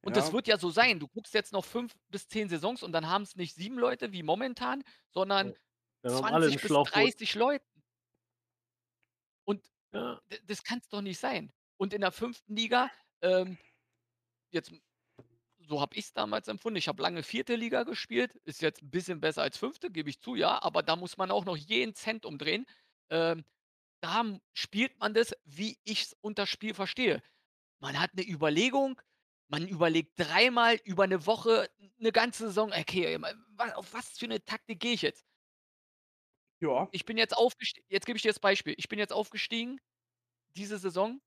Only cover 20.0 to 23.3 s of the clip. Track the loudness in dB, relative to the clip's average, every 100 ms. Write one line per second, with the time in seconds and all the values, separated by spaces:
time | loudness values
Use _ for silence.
20 | -8 -10 -8 2 2 2 2 0 0 -2
21 | -2 -6 0 0 0 -6 -2 0 0 -4
22 | -6 -6 -8 -6 -2 -2 -4 _ _ _
23 | _ 0 0